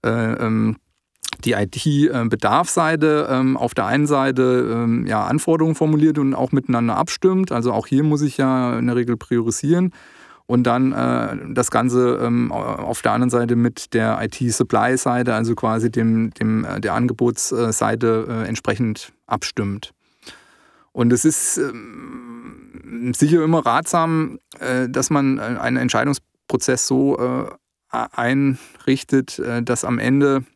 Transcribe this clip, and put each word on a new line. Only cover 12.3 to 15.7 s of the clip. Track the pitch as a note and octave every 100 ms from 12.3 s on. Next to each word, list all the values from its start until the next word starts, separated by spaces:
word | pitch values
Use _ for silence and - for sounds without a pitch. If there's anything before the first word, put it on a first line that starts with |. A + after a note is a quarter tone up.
| A#2+ A#2
auf | - A2+ A2 G2+ A#2
der | -
anderen | G#2+ B2
Seite | A#2+ A#2+
mit | B2 A#2+ - -
der | A#2 A2 A2
I-T-Supply-Seite, | A2+ - B2 A2 A#2 A2 A2+ B2+ - B2 B2
also | A2 A2+
quasi | A2+ A2+